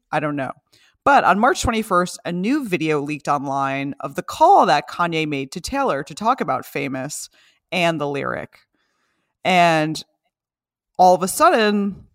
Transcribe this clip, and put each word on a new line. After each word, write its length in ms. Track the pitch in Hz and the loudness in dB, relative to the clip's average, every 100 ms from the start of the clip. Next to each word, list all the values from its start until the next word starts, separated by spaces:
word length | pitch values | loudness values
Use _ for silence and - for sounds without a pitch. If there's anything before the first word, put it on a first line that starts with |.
| _ | _
I 80 | 151 | -4
don't 160 | 151 143 | -4 -4
know. 160 | 131 - _ _ _ _ 269 | -8 -10 _ _ _ _ 2
But 180 | 277 | 4
on 160 | - 196 | 4 4
March 220 | 240 359 | 2 0
twenty-first, 580 | - 226 214 180 180 - - | -2 -2 0 0 0 -6 -8
a 60 | |
new 360 | 175 196 302 240 | -4 -2 -2 -2
video 340 | 180 160 151 | -2 0 -2
leaked 260 | 143 151 156 | -2 -6 -4
online 680 | 143 139 139 135 139 139 - | -2 -2 -2 -2 -4 -6 -8
of 140 | 139 139 | -10 -10
the 60 | |
call 420 | - - 320 392 220 | -10 2 6 6 6
that 240 | 151 - | 2 0
Kanye 380 | - 175 160 156 | -4 -2 0 -2
made 240 | 139 135 | -4 -6
to 80 | 185 | -10
Taylor 420 | - 277 262 139 | -8 -4 -2 -2
to 100 | 143 | -6
talk 280 | - 220 262 | -4 -2 0
about 240 | 156 131 - | -2 -4 -6
Famous 640 | 151 139 131 139 - - _ _ _ _ | -8 -6 -6 -10 -12 -16 _ _ _ _
and 280 | 180 170 165 | -2 -2 -2
the 60 | 143 | -4
lyric. 520 | 139 127 117 - _ _ _ _ _ _ _ _ _ - | -4 -6 -8 -10 _ _ _ _ _ _ _ _ _ 0
And 580 | 180 170 160 156 156 - _ _ _ _ _ _ _ _ - | 2 4 2 0 -4 -12 _ _ _ _ _ _ _ _ 4
all 180 | 180 180 | 4 4
of 80 | |
a 40 | 185 | 0
sudden, 760 | - 320 277 214 208 202 185 - | 2 4 6 2 0 -2 -6 -16